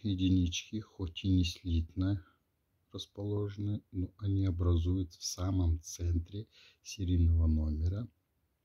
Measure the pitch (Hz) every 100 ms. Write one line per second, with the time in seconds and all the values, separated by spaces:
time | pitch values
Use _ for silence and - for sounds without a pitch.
0 | 107 92 92 92 87 85 - 110 110 -
1 | 90 - 98 92 87 - 90 85 80 -
2 | 92 98 - _ _ _ _ _ _ 98
3 | - - 101 104 104 101 101 104 - 92
4 | 90 - 101 98 98 87 87 85 82 95
5 | 87 - - - 92 95 87 80 - -
6 | 87 85 82 101 110 _ - _ - -
7 | 90 90 85 82 82 78 78 76 85 98
8 | 120 _ _ _ _ _